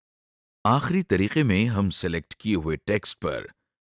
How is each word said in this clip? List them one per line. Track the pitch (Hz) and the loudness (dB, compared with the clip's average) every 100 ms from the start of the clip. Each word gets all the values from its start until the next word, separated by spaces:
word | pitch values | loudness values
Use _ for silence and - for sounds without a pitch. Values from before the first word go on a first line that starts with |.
| _ _ _ _ _ _ | _ _ _ _ _ _
आखिरी | 107 135 131 185 | 0 2 2 -2
तरीके | 175 95 104 156 | 2 2 2 2
में | 135 92 117 | 2 2 2
हम | 101 98 | 0 0
सिलेक्ट | - 90 82 - | 0 -2 -4 -8
किए | - 107 | -8 -4
हुए | 92 78 76 | -2 -2 -4
टेक्स्ट | - 104 - - | -2 -2 -4 -6
पर | 80 62 - _ _ _ | -6 -6 -10 _ _ _